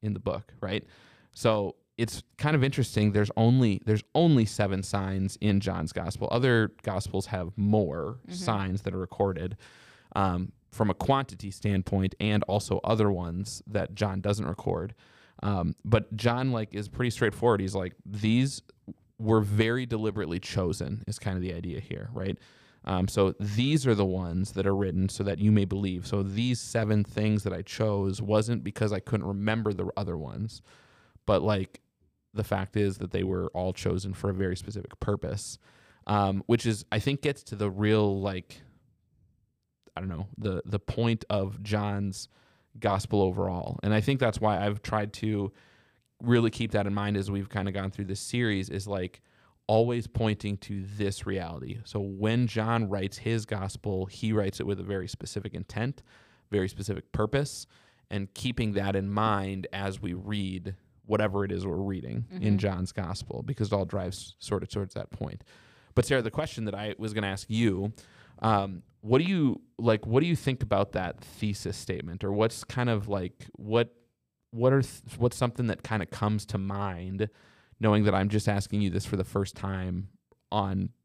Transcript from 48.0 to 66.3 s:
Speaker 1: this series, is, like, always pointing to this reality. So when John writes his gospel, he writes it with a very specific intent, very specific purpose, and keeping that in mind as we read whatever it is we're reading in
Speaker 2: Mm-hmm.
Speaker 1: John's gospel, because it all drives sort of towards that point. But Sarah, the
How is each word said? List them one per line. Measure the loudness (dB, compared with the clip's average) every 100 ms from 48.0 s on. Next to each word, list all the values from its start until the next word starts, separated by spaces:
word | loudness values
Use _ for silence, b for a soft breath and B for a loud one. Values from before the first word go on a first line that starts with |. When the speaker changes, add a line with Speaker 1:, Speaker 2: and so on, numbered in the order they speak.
| -6
Speaker 1:
this | -6
series, | -4 0 0 0 -2
is, | -6 -6
like, | -4 -6 -8 b b b b 2
always | 4 4 0 -4
pointing | -2 0 0 -2 -6
to | -6 -8
this | -8 -4 -4 -2 -4
reality. | -4 -6 -8 -10 -10
So | -8 -6
when | -6 -2 0 2 2
John | 0 0 0 0
writes | -2 -4 -4
his | -2 -2
gospel, | -2 -4 -4 -6 -4 -2 -4
he | -4 0
writes | 2 0 -2
it | -4
with | -4
a |
very | -2 -4 -6
specific | -10 -8 -8 -8
intent, | -10 -10 -6 -4 -6 -14 b b b b
very | 0 0
specific | -4 -6 -6 -6
purpose, | -2 0 0 -2 -6 -16 b b b b
and | -6 -6
keeping | -6 -6 -2 0
that | 0 0 0
in | 0
mind | 2 2 2 0 -4 -6
as | -4 -4 -4
we | -6
read | -6 -4 -2 -2 -4 -8 -12 _ _
whatever | -2 2 2 0
it | 0
is | -2 -2
we're | -2
reading | -2 -4 -4 -6 -6
in | -2
Speaker 2:
Mm-hmm. | 2 4
Speaker 1:
John's | 2 0 -4
gospel, | -4 -6 -6 -8 -8
because | -6 -4 0
it |
all | 0
drives | 0 -4 -6 -8 -12 -16
sort | -4 -4
of | -4
towards | -6 -6
that | -8 -10
point. | -8 -8 -8 -16 B B B B 0
But | 4
Sarah, | 4
the | 2